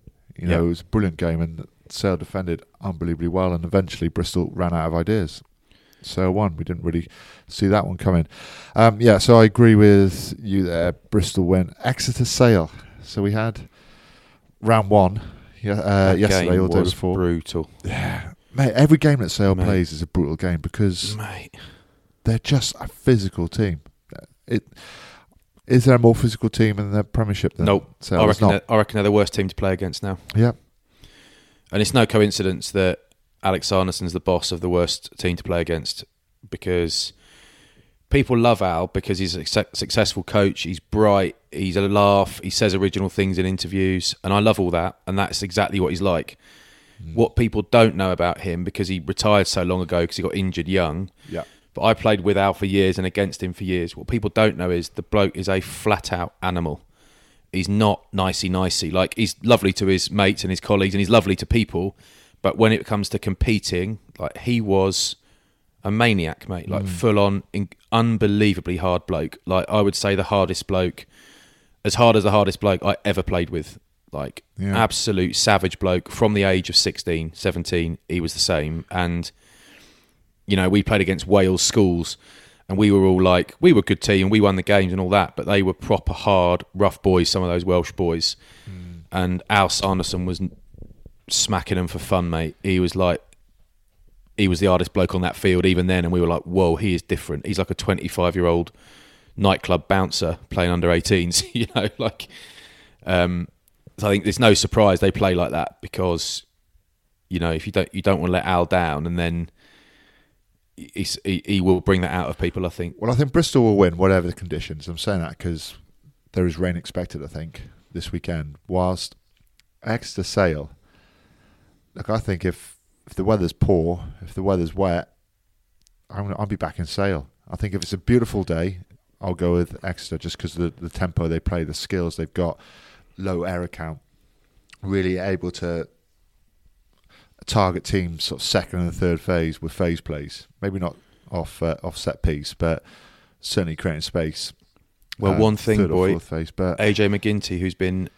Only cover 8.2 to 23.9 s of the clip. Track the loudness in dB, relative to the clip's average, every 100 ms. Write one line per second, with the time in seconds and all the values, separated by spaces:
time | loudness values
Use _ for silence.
8.2 | 0 -6 -20 -20 -6 4 4 6 6 6
9.2 | 8 8 8 8 8 10 10 8 6 2
10.2 | -10 -10 -2 0 0 0 -2 -2 -2 -2
11.2 | 0 0 2 2 0 -4 -6 -4 -4 -2
12.2 | -2 4 6 6 2 -6 -20 -20 -12 -4
13.2 | -2 0 -4 -6 -14 _ _ -20 _ _
14.2 | _ _ _ _ 2 2 6 6 4 2
15.2 | -10 -18 -20 -10 -4 -2 2 4 4 4
16.2 | 4 2 2 2 4 2 0 -2 -2 0
17.2 | 0 0 -4 -8 -8 -10 -8 -6 -4 -6
18.2 | -10 -18 _ 0 0 4 6 6 4 2
19.2 | 0 0 2 4 2 2 0 -4 -4 -2
20.2 | -2 -2 -2 -2 -4 0 0 0 -6 -8
21.2 | -10 -12 -16 -20 -20 -20 _ _ _ _
22.2 | -2 0 2 0 0 -6 -12 -4 2 4
23.2 | 2 -4 -4 0 -2 -2 -10